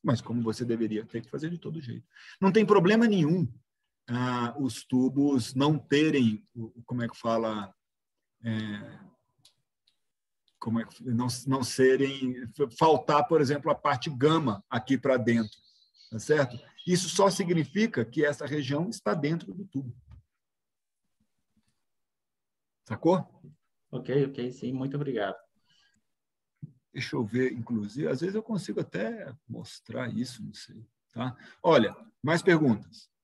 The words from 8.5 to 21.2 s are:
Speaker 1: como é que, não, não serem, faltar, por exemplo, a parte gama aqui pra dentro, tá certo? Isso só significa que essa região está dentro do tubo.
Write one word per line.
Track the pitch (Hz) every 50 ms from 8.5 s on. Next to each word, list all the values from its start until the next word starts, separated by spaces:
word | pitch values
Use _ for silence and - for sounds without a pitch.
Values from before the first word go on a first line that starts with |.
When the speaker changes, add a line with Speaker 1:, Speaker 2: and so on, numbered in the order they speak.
| 110 110 110 107 104 104 107 - - - - - _ _ _ _ _ _ _ _ _ _ _ _ _ _ _ _ _ _ _ _ _ _ _ _ _ _ _ _ _ _
Speaker 1:
como | - 113 110 117
é | 113
que, | - - - -
não, | 127 117 117 127 123 123 - -
não | 135 131 135
serem, | 127 - - - 131 131 131 131 139 135 139 139 131 127 127 123 123 110 - - 143 123 -
faltar, | - - 185 - - - - 151 147 147 -
por | 165 156
exemplo, | 147 123 147 143 139 156
a | 143
parte | - - 147 139 120 - 175
gama | 139 120 131 151 160 165 156 127 101 98 - _
aqui | 127 120 - - 139 120
pra | - 135 131
dentro, | 127 110 120 117 117 110 104 - _ _ _ _ _ _ _ _ _ - -
tá | - 110
certo? | - - 151 151 139 123 120 - - - _ - -
Isso | 170 180 175 - -
só | - - 196 196
significa | - - 196 170 175 165 147 - - 202 220 226 - - -
que | - - 156 147
essa | 147 143 - 151
região | 127 143 151 139 120 143 147 170 208
está | 226 - _ 208
dentro | 208 165 143 147 165 165 156 190
do | 190 180 202
tubo. | - _ 135 139 120 - - _ _ - - _ _ _ _ _ _ _ _ _ _ _ _ _ _ _ _ _ _ _ _